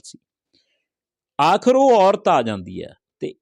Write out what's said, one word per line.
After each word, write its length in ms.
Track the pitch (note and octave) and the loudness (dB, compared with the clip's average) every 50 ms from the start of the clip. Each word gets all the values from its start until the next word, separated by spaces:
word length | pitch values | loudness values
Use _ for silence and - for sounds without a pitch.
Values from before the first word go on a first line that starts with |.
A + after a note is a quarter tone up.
| _ | _
ਸੀ। 160 | - - _ _ _ _ _ _ _ _ _ _ _ _ _ _ _ _ _ _ _ _ _ _ _ _ - | -20 -20 _ _ _ _ _ _ _ _ _ _ _ _ _ _ _ _ _ _ _ _ _ _ _ _ -2
ਆਖਰ 360 | C#3+ D#3+ F#3 G#3+ - B3 B3+ | 0 0 0 0 0 0 2
ਉਹ 160 | C4+ C4+ C4+ A#3+ | 2 4 4 4
ਔਰਤ 320 | G#3+ F#3+ F#3+ G3+ - - | 4 4 2 0 0 -2
ਆ 140 | G3 E3 C#3 | 0 0 0
ਜਾਂਦੀ 400 | A#2 A2+ G#2+ G2 F2 F#2+ F2+ F2+ F2 | 0 -4 -8 -8 -12 -14 -14 -14 -16
ਹੈ 100 | - - _ _ _ _ _ | -16 -20 _ _ _ _ _
ਤੇ 140 | - D3+ - _ | -14 -14 -14 _